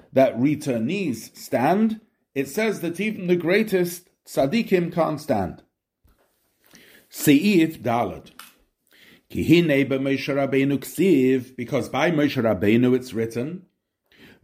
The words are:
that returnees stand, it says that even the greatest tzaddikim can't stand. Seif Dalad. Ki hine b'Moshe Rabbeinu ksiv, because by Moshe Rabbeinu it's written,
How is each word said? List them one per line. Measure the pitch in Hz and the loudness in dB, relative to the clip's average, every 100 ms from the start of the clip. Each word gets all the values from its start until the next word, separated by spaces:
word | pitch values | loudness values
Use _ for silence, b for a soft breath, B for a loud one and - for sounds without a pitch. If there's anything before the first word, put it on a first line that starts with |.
| b | b
that | 127 131 113 | 2 4 4
returnees | 135 151 143 117 113 196 175 110 - - | 0 0 -2 -2 -2 -2 -4 -6 -10 -20
stand, | - 127 135 190 220 220 _ _ _ | -6 -2 2 2 2 -2 _ _ _
it | 135 139 | -8 -6
says | - 220 165 | -2 -2 -2
that | 165 170 | -6 -4
even | 214 214 180 | -6 -6 0
the | 175 | 0
greatest | 156 202 220 190 175 - _ _ - | 2 2 2 0 0 -4 _ _ -8
tzaddikim | - 139 226 226 190 170 | -2 0 0 0 0 0
can't | 175 156 151 | -2 -2 -2
stand. | - 113 87 76 _ _ _ _ _ _ _ _ _ _ b b b b b | -4 -2 -2 -8 _ _ _ _ _ _ _ _ _ _ b b b b b
Seif | - - 143 196 190 160 - | -4 4 4 4 4 2 -2
Dalad. | 120 117 104 78 - - - _ _ _ _ b b b _ | -4 -2 -4 -8 -18 -20 -20 _ _ _ _ b b b _
Ki | - | -6
hine | 87 170 170 139 131 | 4 4 4 0 0
b'Moshe | 135 135 135 - | -2 -2 -4 -2
Rabbeinu | 139 135 135 139 135 | -2 0 0 0 -2
ksiv, | - - 190 143 127 131 120 - | -6 -2 2 4 4 2 -2 -12
because | 120 135 110 | -6 -4 -4
by | - 160 | -2 0
Moshe | 156 147 135 | 0 0 0
Rabbeinu | 113 95 101 117 123 127 | 0 2 4 4 4 2
it's | 123 | -2
written, | 110 113 117 139 185 - _ _ _ _ b b b | -6 -6 -6 -8 -10 -18 _ _ _ _ b b b